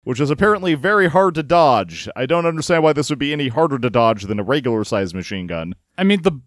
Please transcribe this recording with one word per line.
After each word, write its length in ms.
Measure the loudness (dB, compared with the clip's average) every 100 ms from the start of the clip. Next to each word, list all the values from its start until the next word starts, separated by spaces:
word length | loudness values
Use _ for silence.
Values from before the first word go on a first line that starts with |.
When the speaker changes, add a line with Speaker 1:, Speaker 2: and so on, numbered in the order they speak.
Speaker 1:
which 160 | -6 -2
is 120 | -2
apparently 420 | 2 2 2 0
very 340 | 0 0 2 2
hard 280 | 4 2 0
to 80 |
dodge. 680 | 2 4 6 4 0 -8 -12 -6
I 100 | -2
don't 220 | 0 0
understand 340 | -2 0 2
why 120 | 4
this 180 | 2 -2
would 80 | -2
be 120 | -4
any 160 | -2 -2
harder 280 | 0 0 0
to 120 | 0
dodge 320 | 2 2 2
than 160 | -4 -4
a 40 |
regular 400 | -2 -2 0 -2
sized 300 | -2 -2 -2
machine 320 | -6 -8 -8 -8
gun. 300 | -8 -8 -10 _ -2
Speaker 2:
I 80 | 0
mean, 180 | 2
the 160 | 0 -4